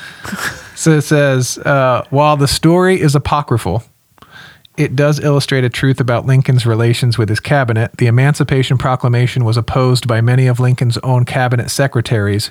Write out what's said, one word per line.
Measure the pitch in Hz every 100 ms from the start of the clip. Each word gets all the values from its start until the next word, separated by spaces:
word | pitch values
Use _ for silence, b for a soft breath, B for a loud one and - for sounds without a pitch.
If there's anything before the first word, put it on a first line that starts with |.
| B B B B B B B -
So | -
it | 156
says, | 143 151 143 131 123 -
uh, | - 139 131 120 -
"While | 135 151 147
the | 143
story | - 160 175 185 190
is | 156
apocryphal, | 139 - 147 143 120 - 101 - _ _ _ B B B B B -
it | 147
does | 131 147 143
illustrate | 147 143 - 139
a | 123
truth | - 135 131
about | 127 117 -
Lincoln's | 131 139 127 117
relations | 110 117 117 123 117
with | 107
his | 104
cabinet. | - 147 120 110 117 -
The | 123
Emancipation | 117 139 147 139 139 127 131
Proclamation | 139 127 127 120 123 -
was | 113 113
opposed | 110 139 127 127 123
by | 113
many | 117 127 131
of | 120
Lincoln's | 127 123 120 117
own | 131 127
cabinet | 120 135 123 120 -
secretaries | - 135 120 - 113 101 101 -